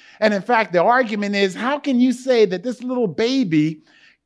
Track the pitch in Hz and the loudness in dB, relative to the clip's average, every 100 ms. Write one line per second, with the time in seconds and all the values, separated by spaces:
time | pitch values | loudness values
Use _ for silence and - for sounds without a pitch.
0 | - - 220 202 208 233 190 175 190 247 | -20 -2 -2 0 0 0 0 0 2 2
1 | 233 214 202 202 196 180 233 294 285 240 | 0 -4 -4 0 -2 -2 -4 -4 0 2
2 | 254 247 262 240 208 180 233 226 247 247 | 2 0 0 2 2 0 -6 -8 -6 -2
3 | 214 143 233 269 202 156 156 156 _ _ | -2 -2 -2 0 0 2 0 -4 _ _
4 | _ _ | _ _